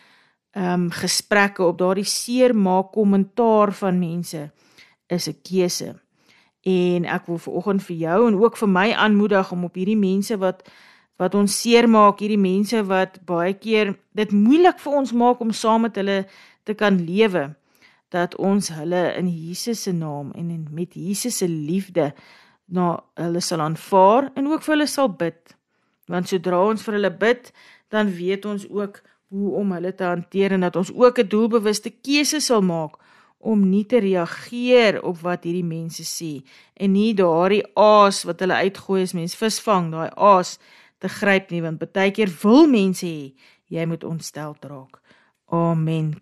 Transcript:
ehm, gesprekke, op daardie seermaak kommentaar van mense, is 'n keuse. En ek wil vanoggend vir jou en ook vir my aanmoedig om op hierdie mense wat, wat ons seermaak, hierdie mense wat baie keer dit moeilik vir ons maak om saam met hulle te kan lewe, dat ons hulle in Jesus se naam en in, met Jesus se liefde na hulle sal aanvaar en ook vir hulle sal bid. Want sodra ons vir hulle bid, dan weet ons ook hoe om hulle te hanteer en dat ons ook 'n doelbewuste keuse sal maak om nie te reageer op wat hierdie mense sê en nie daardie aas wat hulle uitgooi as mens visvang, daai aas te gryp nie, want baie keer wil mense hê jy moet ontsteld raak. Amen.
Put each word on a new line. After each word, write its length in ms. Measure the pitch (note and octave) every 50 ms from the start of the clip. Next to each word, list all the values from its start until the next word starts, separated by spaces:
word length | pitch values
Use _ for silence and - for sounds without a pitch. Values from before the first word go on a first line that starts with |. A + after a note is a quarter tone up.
| _ _ _ _ _ _ _ _ _ _
ehm, 380 | - G3+ F3+ F3+ F3+ F3+ F3 E3+
gesprekke, 760 | E3 - - F3+ - - - - G#3+ G3+ G3+ G3+ G3+ - F#3
op 140 | F3 F3
daardie 300 | E3+ F#3 F#3 F#3+ G3 G3+
seermaak 840 | - - - - - A#3+ B3+ B3+ B3 A#3+ G#3+ G3 F#3 F#3 F#3+ F#3+ F#3+
kommentaar 840 | - G#3+ G#3+ G3+ G3 G3 G3 G3 - - A#3 A3+ A3 G#3+ G#3 G3+ F#3+
van 260 | - G3+ F#3+ F3+ F3+
mense, 520 | F3+ D#3+ E3+ F3 E3+ - F3 D#3 D3 D3+ - _ _ _ _ _ - _ _ _ _
is 200 | - F3+ F3 -
'n 100 | - D#3 _ -
keuse. 520 | - F3+ F#3+ F3+ F3+ - - - - - - _ _ _ _ _ _ _ _ _ _ _ _ -
En 400 | F#3 F#3 F3+ F3+ F3+ F3 F3 E3+
ek 220 | - D3+ F3+ -
wil 100 | - E3+
vanoggend 460 | E3+ - - - F3+ F3 G#3 F#3+ G3 -
vir 120 | - F3
jou 320 | D#3+ E3 D#3+ E3+ G#3 A#3+
en 120 | A#3 G#3 F#3 A3+
ook 140 | A3+ A3+
vir 120 | - A3+ G#3
my 240 | F#3 F3+ G3 A3+ -
aanmoedig 580 | - G3+ G#3+ G#3 G3+ G#3 G#3+ G3+ F#3+ F#3+ -
om 120 | F#3 F3+ F3
op 120 | E3+ -
hierdie 220 | F#3 F#3 G3+ A3
mense 400 | G#3+ G3+ F#3 F#3+ G3 G3+ - A3+
wat, 260 | F#3+ F#3 F#3 F#3 - - - - _ - - _ _ _ _ _
wat 180 | - F3+ F#3 G#3
ons 260 | G3+ G3+ G3+ G3+ -
seermaak, 580 | - A#3 A#3 A#3 A#3 A3+ A3 G#3+ G#3 G3+ G3 -
hierdie 220 | G3+ G#3 A3 G#3
mense 420 | G3 F#3 F#3 G3 G#3+ G3 A#3+ A3 G#3
wat 340 | F#3+ F#3+ F#3 F#3+ F#3 - - E3+
baie 280 | F3 F3 E3+ E3+ F#3 G3
keer 420 | G3 - A3 A3 G#3+ G#3 G3+ - - _ _ -
dit 180 | G3 G#3+ G#3
moeilik 480 | G3+ G3+ G#3 A#3 C#4+ E4 F4+ F4+ - -
vir 140 | - D4 C#4+
ons 180 | C#4+ C4+ A3 A#3
maak 260 | A#3+ A#3+ B3 B3 B3
om 120 | A#3 A3+
saam 300 | G#3 - - A3 A3 A3+
met 140 | A3+ A3+ -
hulle 300 | G3 G3 G3 G3 G3 F#3+ - - - - - _ _ _
te 100 | - G#3+
kan 240 | G#3+ G#3+ G3+ G3 F3+ E3+
lewe, 500 | D#3+ F3+ G#3 A3 G#3+ F3+ E3+ C#3 C#3+ D3+ _ _ _ _ _ _ _ _ _ _ _ -
dat 200 | F3 F3 E3 - -
ons 320 | E3 G3 G3 G3+ - - E3
hulle 260 | - D3+ E3+ F3+ F3+ E3+ C3+ - -
in 80 | F3+
Jesus 560 | F3+ E3+ D#3+ D#3+ E3 F3+ - - A#3 A3+ G#3 -
se 80 | G3+ F3+
naam 360 | E3 D#3+ D3+ D3 C#3+ C#3+ C3+ - -
en 100 | E3+ E3+
in, 180 | E3+ E3 D#3+ D3
met 240 | D3+ D#3+ F3+ - -
Jesus 420 | D#3 D#3 F#3 G3+ - - B3 A3+ -
se 60 | F#3+
liefde 640 | F3 E3 D#3 D3 D3 F3 G3 G3 - F3+ F3 C#3+ D3 - _ - - - _ _ _ _ _ _
na 300 | - F3 F#3 F3+ F3 E3 - - _ _ -
hulle 220 | D#3+ E3+ E3+ F3 -
sal 180 | - F3 E3
aanvaar 720 | D3+ D#3 D#3+ - - - G3+ F#3+ F#3 G3 A3 B3+ C#4 C4+ -
en 140 | C#4 C#4 C#4+
ook 120 | D#4+ D4+ -
vir 100 | D4+ D#4
hulle 120 | D4 D4+ -
sal 220 | - D4 C4+ A#3+ E3+ -
bid. 360 | F3 E3 E3 _ _ _ _ _ _ _ _ _ _ _ _ _ _ -
Want 180 | F3 F3+ F3 -
sodra 320 | G3 F#3 E3 F#3 F3+ F3 F#3+
ons 200 | G#3+ A3 G#3 -
vir 120 | A3+ G#3
hulle 140 | G#3 G3+ F#3
bid, 400 | E3+ - G#3+ A3+ B3 B3 - - _ _ - - - _ _ - -
dan 200 | G#3+ G#3+ G3+ F3+
weet 320 | E3+ F3 F#3 G3 G3 G3+
ons 200 | G#3+ G#3 G3+ G3+ -
ook 320 | - G3+ G3+ G3 G3+ - _ _ _ _ _ - G3
hoe 180 | G3 G3+ F#3+ C#3 F3+
om 140 | G3+ G3 F#3
hulle 160 | E3+ E3+ F#3 F#3+
te 100 | - F#3+
hanteer 480 | F3 F3 F3 E3+ _ - G3 G3 G3 F#3+
en 100 | F#3 F3+
dat 100 | F3 - E3+
ons 140 | F#3+ - -
ook 260 | - B3 B3 B3 B3+
'n 80 | A#3
doelbewuste 640 | F3+ G#3+ G#3+ A3+ A3+ A3+ A#3 G3+ G#3+ G#3+ G#3 - A#3
keuse 500 | - _ - C4+ C#4+ D4 D4 C#4+ D#4 D4+
sal 220 | - - B3 G#3+
maak 340 | F#3+ F3+ E3+ E3 D#3 D3+ - - _ _ _ _ _ _ _
om 320 | _ - A3 A3 G#3 G3 F#3
nie 160 | F#3+ G#3 G#3+
te 140 | G#3 B3 A#3+
reageer 1040 | G3 G3 F#3+ F3+ E3+ E3+ - - - - A#3+ A#3+ B3 B3 B3 B3 A#3 G3+ E3 - -
op 160 | F3 F3+ D#3+
wat 220 | D#3+ F3+ F3 E3+ -
hierdie 220 | E3+ F3 F#3 F3
mense 380 | E3+ D#3+ E3 E3 E3 - - E3
sê 380 | - - - E3+ D#3+ D3 C3+ - _ _ - _ _ _
en 180 | - G3 G3
nie 220 | F#3+ G3 G#3+ A3+ A3
daardie 520 | F#3+ F#3 E3+ D#3+ E3 F3 F#3+ G#3 G3+ - - -
aas 500 | - G#3 G#3+ G#3+ G#3 G3+ G3 G3 - -
wat 160 | F3 E3+ -
hulle 140 | F#3+ F#3+ D3+
uitgooi 480 | A#2 D#3 G3 G3 - - - G3 F#3+
as 120 | F#3 F#3 -
mens 220 | F3 E3 F3 -
visvang, 560 | - A3+ A3 G#3+ - - A3+ G#3 F3+ E3+ D#3+
daai 180 | D#3+ D#3+ E3 - -
aas 420 | - F#3+ G3+ G3 F#3 F3 - - - _ _ _ _ _ _ _
te 120 | _ - F#3
gryp 420 | - - G#3+ G3+ G3 F#3+ F#3+ -
nie, 100 | E3+ E3+
want 320 | E3 D#3+ D#3+ D#3 E3 D#3+ -
baie 180 | F#3+ F#3+ G3+
keer 200 | G3 A3 G#3+ F#3+ D#3+ -
wil 260 | - G#3 A#3 C#4+ E4+
mense 380 | D4+ B3+ G#3+ F#3+ F#3+ F3+ - F#3+
hê 280 | F3 D#3+ D3+ C#3+ C3+ - _ _ _ _ _ _
jy 180 | - E3 E3 E3
moet 180 | E3 E3 E3 -
ontsteld 600 | - E3+ D#3 D3+ - - D3 D3+ D3+ D3+ - -
raak. 360 | C3+ C#3+ C3 C3 _ _ _ _ _ _ _ _ _ _ _ _
Amen. 720 | - E3+ E3+ E3+ E3+ E3 D#3+ D#3+ D#3+ D#3+ D#3+ D#3 D3+ D3+ -